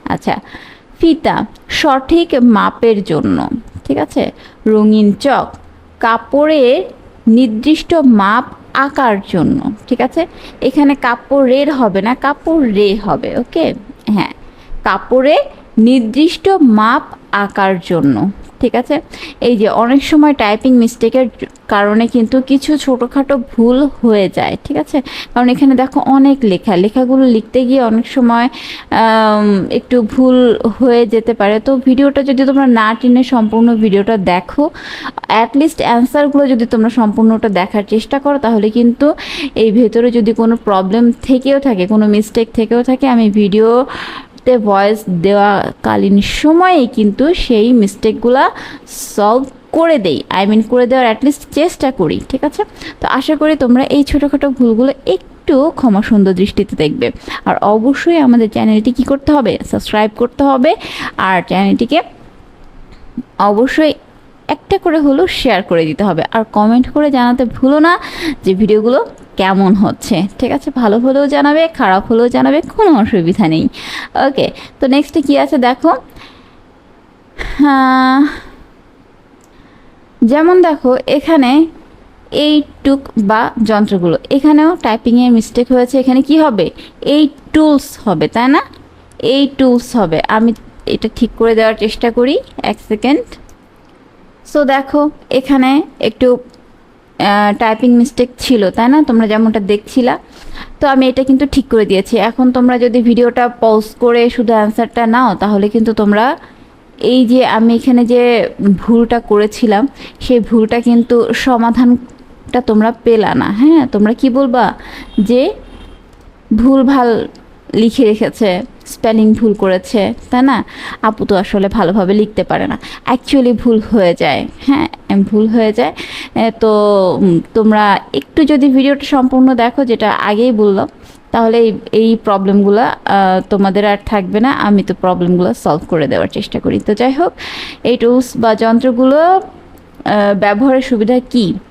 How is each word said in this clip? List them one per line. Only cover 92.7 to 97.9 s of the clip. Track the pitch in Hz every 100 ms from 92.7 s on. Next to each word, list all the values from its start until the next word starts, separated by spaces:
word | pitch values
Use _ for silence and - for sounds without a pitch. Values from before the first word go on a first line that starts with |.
| 208 -
সেকেন্ড। | 214 247 302 466 - - - _ _ _ _ _ _ - _ -
So | 294
দেখো | 269 269 277 294 294 - -
এখানে | 262 262 269 262 285 - - 220
একটু, | - 254 247
আহ, | - - _ _ _ _ _ - 196 202 208 208
টাইপিং | 226 220 254